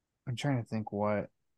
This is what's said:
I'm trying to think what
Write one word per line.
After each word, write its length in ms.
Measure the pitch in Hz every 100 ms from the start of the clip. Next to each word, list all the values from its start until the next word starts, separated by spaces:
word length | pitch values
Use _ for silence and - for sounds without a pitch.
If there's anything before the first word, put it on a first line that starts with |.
| _ _ -
I'm 80 | 117
trying 220 | 143 127
to 100 | 110
think 240 | 110 104
what 380 | 101 104 104 - _ _